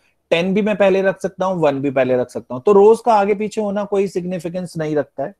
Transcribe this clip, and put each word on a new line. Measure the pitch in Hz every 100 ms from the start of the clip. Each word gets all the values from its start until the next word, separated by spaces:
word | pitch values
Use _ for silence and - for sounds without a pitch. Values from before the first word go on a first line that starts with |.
| _ _ -
ten | 165 185
भी | 190
मैं | 208 208
पहले | 196 190
रख | 196 185
सकता | 190 - 185
हूँ, | 185
वन | 156 139
भी | 139
पहले | 131 127 127
रख | 123
सकता | 117 -
हूँ, | 127 165
तो |
rows | 202 208 226 240
का |
आगे | 220 202
पीछे | 202 214 -
होना | 208 202
कोई | 202 202 196
significance | 190 180 180 175 180 180 165
नहीं | 156 147
रखता | 139 -
है, | 143